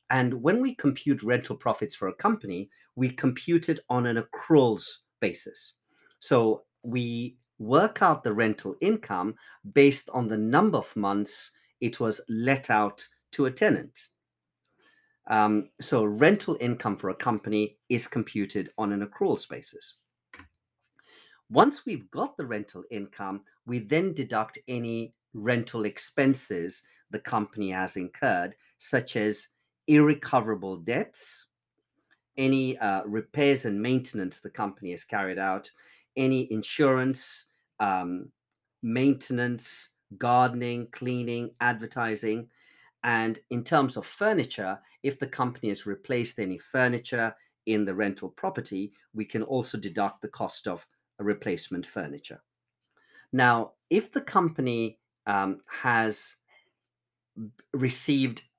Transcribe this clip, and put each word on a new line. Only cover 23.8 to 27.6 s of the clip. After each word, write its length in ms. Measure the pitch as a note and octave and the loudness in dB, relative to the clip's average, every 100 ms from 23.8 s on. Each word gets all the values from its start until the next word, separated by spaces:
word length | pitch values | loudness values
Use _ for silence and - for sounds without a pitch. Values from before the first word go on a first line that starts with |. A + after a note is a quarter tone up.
| G#2 D3+ F#3+ | 0 0 0
deduct 460 | D#3 B2+ A2+ A2 - - | -4 -2 -2 -2 -8 -8
any 460 | B2 A#2 A2+ A2+ _ _ A2 | -6 -4 -6 -6 _ _ -4
rental 460 | G#2+ A#2+ A2+ A#2 | 0 0 0 -4
expenses 1000 | G#2 - - - C3+ C3 - F#2 E2+ - - _ _ | -4 -4 -4 2 4 4 -2 -6 -6 -10 -18 _ _
the 80 | G#2+ | -10
company 500 | - A2+ G#2 A2 | -4 -2 -2 -4